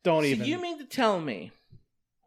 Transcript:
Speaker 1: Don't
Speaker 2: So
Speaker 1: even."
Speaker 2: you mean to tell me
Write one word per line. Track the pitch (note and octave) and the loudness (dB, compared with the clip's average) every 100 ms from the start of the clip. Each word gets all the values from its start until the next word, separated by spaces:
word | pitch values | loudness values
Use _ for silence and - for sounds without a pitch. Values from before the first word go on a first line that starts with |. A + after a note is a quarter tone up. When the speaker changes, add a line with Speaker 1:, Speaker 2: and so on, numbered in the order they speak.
Speaker 1:
Don't | - D#3+ | 2 4
Speaker 2:
So | D3+ | 4
Speaker 1:
even." | B2+ C4 | 2 0
Speaker 2:
you | F4+ | -2
mean | F4 D#4 | -4 -8
to | C4+ | -8
tell | - A3+ F#3+ | 0 2 2
me | D#3 G2 F2 - _ - _ _ _ _ | -2 -6 -10 -18 _ -20 _ _ _ _